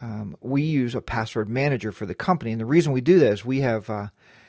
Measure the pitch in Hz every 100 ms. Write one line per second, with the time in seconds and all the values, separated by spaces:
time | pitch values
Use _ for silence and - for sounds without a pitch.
0 | 120 107 104 - 120 139 151 151 120 120
1 | - 117 110 117 107 123 143 131 110 95
2 | 101 92 - 175 117 113 113 160 160 127
3 | 127 185 127 101 120 135 135 110 101 107
4 | 104 - _ _